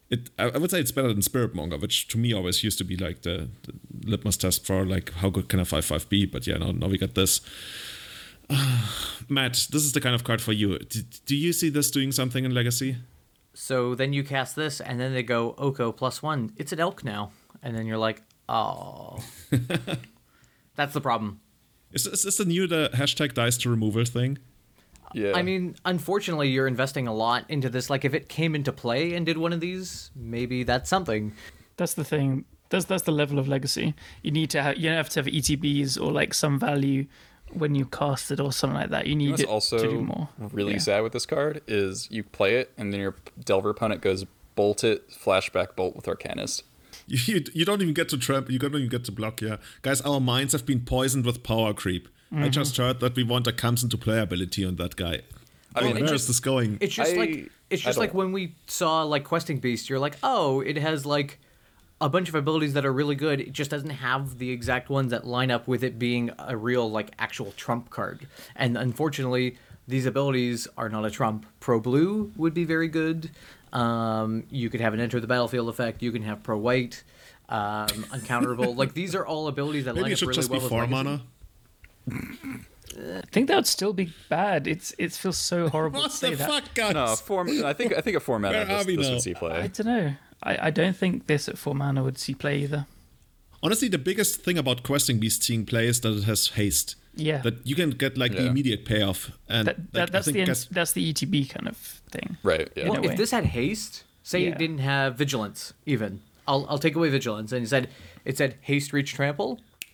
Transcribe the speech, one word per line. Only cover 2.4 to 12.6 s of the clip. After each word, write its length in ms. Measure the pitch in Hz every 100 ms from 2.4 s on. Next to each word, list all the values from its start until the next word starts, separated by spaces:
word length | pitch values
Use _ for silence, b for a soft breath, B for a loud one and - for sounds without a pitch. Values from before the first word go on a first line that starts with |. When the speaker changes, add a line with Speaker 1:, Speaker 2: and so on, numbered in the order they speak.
| 90 87
Speaker 1:
used 140 | 107 -
to 60 |
be, 120 | 95 87
like, 260 | 85 87
the, 260 | 87 87 69 -
the 100 | - - - - -
litmus 280 | 107 104 -
test 280 | 92 -
for, 200 | - 92 95
like, 260 | 92 -
how 160 | 82 98
good 180 | 92 90
can 120 | 95
a 40 |
five 200 | 85 76
five 240 | - 78 -
be. 160 | 98 -
But 200 | - -
yeah, 100 | 78
now, 120 | 87
now 140 | 82 -
we 100 | 95
got 180 | 95
this. 260 | - 92 - B B B B B B B B B B -
<sighs> 800 | 139 135 123 104 - - - -
Matt, 380 | 135 127 123 -
this 120 | 151
is 100 | 147
the 80 | 127
kind 140 | 127
of 80 | 120
card 160 | 120 113
for 120 | 113
you. 260 | 107 101 -
D-, 260 | - 117 - -
do 100 | - 139
you 160 | 170
see 160 | 165 160
this 220 | 143 143
doing 220 | 143 135
something 320 | 131 127 127
in 100 | 127
Legacy? 420 | 123